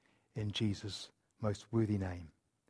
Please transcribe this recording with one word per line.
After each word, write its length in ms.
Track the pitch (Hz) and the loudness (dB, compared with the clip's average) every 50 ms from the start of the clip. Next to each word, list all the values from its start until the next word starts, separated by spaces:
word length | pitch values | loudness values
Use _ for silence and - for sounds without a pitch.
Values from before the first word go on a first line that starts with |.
| _ _ _ _ _ _ - | _ _ _ _ _ _ -6
In 180 | 117 107 104 95 | -4 -4 -2 0
Jesus' 580 | - 113 107 98 - - 104 95 - - - - _ _ _ _ - 110 | 2 2 2 2 0 -4 -8 -8 -8 -12 -14 -18 _ _ _ _ -2 0
most 240 | 107 101 - - - | 0 0 0 -2 0
worthy 280 | - 113 113 104 104 101 | 2 2 4 4 2 2
name, 300 | 95 92 87 87 87 78 - _ _ _ _ _ _ _ | 0 0 -4 -6 -8 -12 -16 _ _ _ _ _ _ _